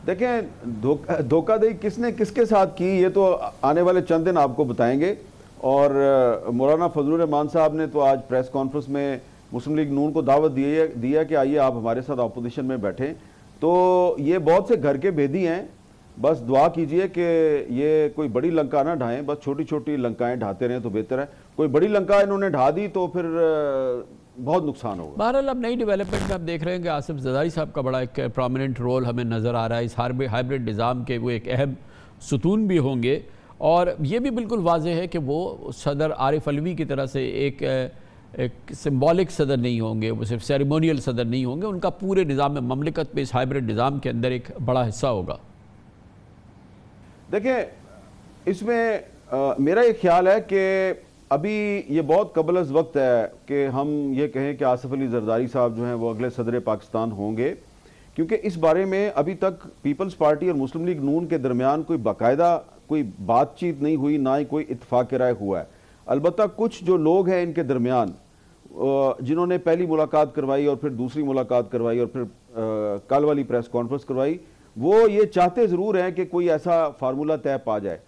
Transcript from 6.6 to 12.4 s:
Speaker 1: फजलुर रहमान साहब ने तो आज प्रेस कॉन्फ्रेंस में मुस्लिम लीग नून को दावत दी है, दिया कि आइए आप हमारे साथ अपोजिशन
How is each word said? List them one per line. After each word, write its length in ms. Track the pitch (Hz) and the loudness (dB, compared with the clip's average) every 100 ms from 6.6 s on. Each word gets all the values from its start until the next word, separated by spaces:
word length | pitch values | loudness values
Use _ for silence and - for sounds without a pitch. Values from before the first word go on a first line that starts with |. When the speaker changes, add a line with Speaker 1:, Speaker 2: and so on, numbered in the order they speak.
| 135 160 175 | 2 4 2
Speaker 1:
फजलुर 300 | 156 143 165 | 0 0 2
रहमान 280 | 165 147 147 | 2 0 0
साहब 280 | 170 156 156 | 2 2 2
ने 100 | 156 | -2
तो 140 | 139 | 2
आज 180 | 139 135 | 4 2
प्रेस 300 | - 127 127 | 0 -2 0
कॉन्फ्रेंस 380 | 139 135 147 135 | -2 -2 -4 -4
में 320 | 139 143 131 - - - | -4 -2 -6 -10 -20 -10
मुस्लिम 220 | 123 131 151 | -8 -4 -2
लीग 160 | 147 | 0
नून 200 | 139 147 | 0 0
को 100 | 151 | 0
दावत 300 | 135 139 156 | 2 4 4
दी 100 | 131 | 0
है, 380 | 139 156 160 120 | 0 2 0 0
दिया 240 | 120 151 | 0 0
कि 100 | 160 | 2
आइए 220 | 156 135 147 | 0 2 2
आप 200 | 135 120 | 2 0
हमारे 260 | 113 117 | -2 -4
साथ 140 | 131 135 | -4 -2
अपोजिशन 480 | 117 123 | -2 -4